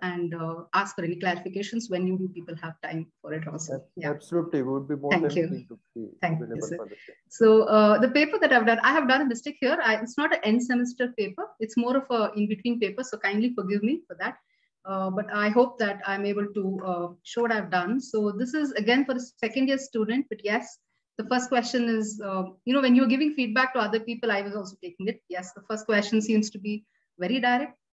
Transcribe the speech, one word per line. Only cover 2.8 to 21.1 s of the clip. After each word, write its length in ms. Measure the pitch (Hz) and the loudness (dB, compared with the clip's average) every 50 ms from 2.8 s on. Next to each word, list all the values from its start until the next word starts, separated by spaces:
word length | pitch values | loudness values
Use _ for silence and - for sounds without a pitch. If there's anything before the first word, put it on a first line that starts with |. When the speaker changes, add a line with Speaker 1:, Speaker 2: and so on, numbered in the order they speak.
Speaker 1:
time 260 | - 160 165 160 165 - _ _ | -12 -8 -8 -8 -8 -10 _ _
for 100 | - 151 151 | -12 -10 -8
it 140 | 160 160 151 | -8 -8 -8
also. 280 | 151 151 - - 131 | -8 -10 -8 -8 -10
Speaker 2:
Ab-, 80 | 135 - _ _ | -10 -12 _ _
Speaker 1:
Yeah. 140 | 175 160 151 | -8 -6 -6
Speaker 2:
absolutely, 520 | 147 147 - - 170 170 165 - - 143 | -6 -6 -6 -4 -2 -2 -2 0 -2 -2
we 120 | 127 127 135 | -2 -2 -2
would 120 | 139 139 | -4 -4
be 100 | 135 151 135 | -4 -6 -6
more 140 | 139 143 | 0 0
Speaker 1:
Thank 180 | 190 175 160 147 | 0 2 2 0
Speaker 2:
than 80 | 151 175 | 0 -2
Speaker 1:
you. 100 | 165 160 | -2 -2
Speaker 2:
pleased 220 | - 127 - - | -4 -8 -10 -14
to 100 | 117 - _ _ _ | -20 -20 _ _ _
be 140 | 117 110 104 - _ | -14 -14 -14 -10 _
Speaker 1:
Thank 180 | - 170 165 156 | -4 -2 -2 -2
you, 60 | 123 | -4
Speaker 2:
available 220 | 113 117 151 - - | -6 -8 -8 -6 -6
Speaker 1:
sir. 80 | 170 | -8
Speaker 2:
for 100 | 175 - - | -8 -10 -14
the 80 | - - - - | -16 -18 -20 -20
same. 80 | - _ _ _ | -20 _ _ _
Speaker 1:
So, 320 | - - 233 220 220 220 214 - 214 | 0 4 8 8 10 8 8 8 8
uh, 240 | 214 214 208 214 202 | 8 8 8 8 6
the 100 | 226 254 | 6 4
paper 280 | 247 285 302 302 440 427 | 4 4 4 4 2 2
that 120 | 359 285 | 4 6
I've 140 | 269 240 226 | 6 6 6
done, 140 | 226 226 220 - | 4 4 4 4
I 80 | 247 | 4
have 160 | 285 320 285 247 | 4 4 4 4
done 140 | 262 277 | 2 4
a 40 | 302 | 2
mistake 300 | 262 233 233 - 294 294 - | 0 -2 -4 -6 -10 -8 -2
here. 160 | 277 247 311 349 | 0 0 0 2
I, 140 | 269 226 214 | 2 2 2
it's 220 | 214 226 226 - - | 0 -2 -4 -4 -2
not 160 | 294 311 269 | 0 0 0
an 60 | - - | 0 2
end 180 | 214 220 247 | 2 2 2
semester 460 | 240 247 254 240 247 240 - - 254 247 247 - | 2 0 0 0 0 -2 -2 -2 -4 -4 -2 -4
paper. 300 | 202 190 196 - 359 - - _ | -6 -6 -4 -8 -10 -10 -8 _
It's 160 | 220 220 - 240 | -8 -2 0 0
more 180 | 233 240 254 | 0 2 0
of 80 | 277 269 - | 0 0 0
a 220 | 247 226 208 208 - | 0 0 0 0 0
in-between 460 | 208 208 208 220 - - 240 240 233 | -2 -2 -2 -2 -4 -2 -4 -2 0
paper. 200 | 220 190 202 - | -2 -2 -2 -6
So 160 | 262 - - 214 | -8 -8 -8 -4
kindly 360 | - 196 202 208 226 247 247 | -2 0 0 2 0 0 0
forgive 260 | - 190 185 208 202 | -2 -4 -2 -2 0
me 200 | 202 226 294 349 - _ | 0 0 -2 -2 -6 _
for 100 | 180 165 | -10 -8
that. 160 | 190 233 - - _ _ _ _ _ _ _ _ _ | -8 -8 -8 -10 _ _ _ _ _ _ _ _ _
Uh, 260 | 190 196 190 190 190 | -8 -6 -4 -4 -2
but 240 | 185 202 208 - 208 | -4 -4 -6 -4 -2
I 140 | 208 208 208 | 0 0 4
hope 320 | 208 240 254 247 - - | 4 4 4 4 2 -2
that 220 | 220 202 202 196 - | -2 -2 -2 -4 -4
I'm 200 | 196 196 196 202 | -4 -4 -2 -2
able 220 | 202 202 202 202 202 | -2 -2 -2 -4 -4
to, 320 | - 214 190 190 190 185 190 | -4 -4 -2 -2 -4 -4 -4
uh, 220 | 185 180 175 175 175 175 - _ | -4 -4 -4 -4 -6 -8 -14 _
show 200 | - - 233 233 | -8 -4 -2 0
what 100 | 226 226 | 0 0
I've 180 | 214 190 170 | -2 -2 -2
done. 300 | 180 180 175 180 233 269 | -2 -2 0 0 -2 -2
So 320 | - - - 214 214 208 196 | -4 -2 -2 0 0 0 0
this 200 | 202 254 247 - | -2 -4 -2 -2
is 200 | 311 294 269 254 | -2 -2 -2 -2
again 320 | 214 208 220 247 269 277 | 0 2 4 4 4 2
for 100 | 269 262 | 0 -2
a 60 | 247 | -4
second 480 | 247 - _ _ - 220 220 269 262 262 | -6 -10 _ _ -6 -4 0 0 2 2
year 80 | 269 269 | 0 -2
student, 480 | 269 - - 226 214 208 226 262 277 - | -4 -4 -2 -2 0 0 0 -2 -2 -4
but 140 | 214 214 - | -8 -6 -4
yes, 360 | 202 208 240 247 - - _ _ _ _ _ _ _ | -2 -2 -2 -4 -6 -14 _ _ _ _ _ _ _